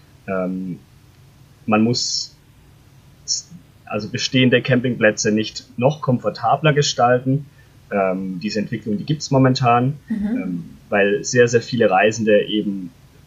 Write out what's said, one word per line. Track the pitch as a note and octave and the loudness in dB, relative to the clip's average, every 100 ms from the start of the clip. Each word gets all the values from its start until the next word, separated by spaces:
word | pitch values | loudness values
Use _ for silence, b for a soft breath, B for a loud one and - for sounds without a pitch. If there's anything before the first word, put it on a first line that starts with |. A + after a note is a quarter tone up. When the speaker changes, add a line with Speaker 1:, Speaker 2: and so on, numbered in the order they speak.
| b - - | b -18 -8
Speaker 1:
Ähm, | F#2+ F#2 F#2 F#2 E2 - - _ _ - - - _ - | -4 -4 -6 -8 -10 -16 -20 _ _ -20 -20 -20 _ -2
man | A2 | 2
muss | A2+ A#2+ - - - - _ - - - _ - - - | 2 0 -4 -6 -8 -16 _ -20 -20 -20 _ -20 -20 -16
s-, | - - - - - _ | -10 -10 -10 -20 -20 _
also | - G#2+ G#2 | -10 -8 -6
bestehende | A#2 - B2+ B2+ A#2+ | -6 -2 2 4 4
Campingplätze | B2 B2 B2 G#2+ G#2+ G#2 A2 | 4 0 0 0 2 2 0
nicht | A2 G#2+ - - - | 0 -2 -8 -12 0
noch | B2+ D3+ | 0 0
komfortabler | - A#2+ G#2 - A2+ - D#3 | 0 0 -2 -4 0 2 2
gestalten. | D3 C#3+ - G#2 B2 C3 C#3+ - b b - - | 2 0 2 2 2 0 -2 -4 b b -20 -6
Ähm, | G2+ F#2+ F#2+ F#2+ F2+ | -2 0 -2 -6 -6
diese | G#2 G#2 | -4 -4
Entwicklung, | - A2+ A2+ G#2 | -4 -6 -4 -4
die | |
gibt's | - D3+ - | -2 -4 0
momentan, | C3+ C3 B2+ B2 A#2+ C3 D3 - | 2 4 2 2 2 0 -4 -6
Speaker 2:
Mhm. | G3+ G#3 | -4 -2
Speaker 1:
ähm, | B3+ F#3 - - - - | -4 -4 -8 -10 -18 -4
weil | G#2 G2+ G#2 | 0 0 0
sehr, | - B2 A#2+ | 0 2 4
sehr | A#2 | 2
viele | - A2+ G#2+ | 0 0 2
Reisende | F#2 G#2+ A2 A2 G#2 - | 4 2 2 2 2 2
eben | G#2+ G2+ G2 F2 - _ - | -2 -4 -6 -10 -16 _ -20